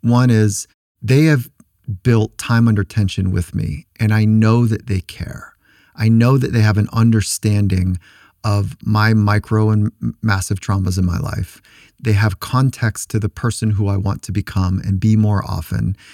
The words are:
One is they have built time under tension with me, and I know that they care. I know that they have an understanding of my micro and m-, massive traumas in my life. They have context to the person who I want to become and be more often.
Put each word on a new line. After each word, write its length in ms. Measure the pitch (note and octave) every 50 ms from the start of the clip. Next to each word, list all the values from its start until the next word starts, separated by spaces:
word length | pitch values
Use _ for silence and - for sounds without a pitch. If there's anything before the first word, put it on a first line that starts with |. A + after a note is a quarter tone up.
One 300 | - A#2 A#2+ A#2+ B2+ B2+
is 360 | A#2 A2 G#2+ G#2 G2+ - - - _ _ _ _ _ _ -
they 220 | G2+ B2+ C#3 D#3
have 260 | D#3+ D3+ C3 A#2 - _ _ _ _ _ _ _ - G#2+ F2+ -
built 360 | B2 A#2 A2 G#2+ - - -
time 280 | - - A#2+ A#2 A#2 A2+
under 160 | G#2+ G2+ G2
tension 460 | - - A2 G2+ F#2+ - - F#2 F#2
with 240 | F#2+ F#2+ F2 - -
me, 320 | - - - D2+ D#2 - _ _ -
and 140 | A2+ G#2+ G#2+
I 100 | G#2+ G#2+
know 420 | G#2+ A2 A2 A2 A2 A2+ A#2+ A#2+
that 200 | A2 A2 - -
they 140 | - G2 F#2
care. 540 | - - - - - - - - - - _ _ _ _ _ _ _ _ _
I 140 | - A2 A2
know 300 | A2+ A2+ A#2 B2 C3+ C3+
that 140 | B2+ - -
they 100 | A#2 G#2+
have 160 | G#2+ G#2 G#2
an 100 | G2+ - -
understanding 1080 | A2+ A2+ A#2 A2+ A2 G2 - - - - G#2+ G#2 G#2 G2+ G2 F#2+ F#2 F#2 F#2 F#2 F2 - - _ _ _ _ _ _ -
of 320 | A2 G2+ G2+ G2 G2+ - - -
my 300 | A2 G#2+ G#2+ G#2+ A2 A2
micro 560 | A2 G#2 G2+ G#2 G#2 - - A2 A2 A2 G#2+
and 220 | G#2+ G#2 G#2 G#2+ - _ -
m-, 140 | A#2 - - -
massive 380 | A2+ G#2 F#2+ F#2+ - G#2 G2
traumas 380 | - - G2+ G2 F#2 F#2 F#2 G2
in 60 | F#2
my 140 | F2+ F2 E2+
life. 420 | - - - - - - - - _ _ _ _ - _ _ _
They 120 | - A2 G#2
have 260 | G2+ A2 G#2+ F#2 -
context 680 | - - - B2+ C3+ C3 - - - A2+ G#2+ - - -
to 80 | - A2+
the 80 | G2 G2
person 440 | - - - A#2+ - - - A2 G#2
who 160 | G2 G#2+ G2+
I 80 | G2+ G2
want 240 | G2 G2 G2 - -
to 100 | - F#2
become 480 | G#2 G2+ - - G2 F#2 F2+ F#2 G2 -
and 140 | G2+ G2 F#2
be 160 | - A2 A2
more 300 | G#2+ G#2+ G#2 G#2 G2 -
often. 480 | - - E2 D#2+ - - G#2+ G#2+ - G2+ - - -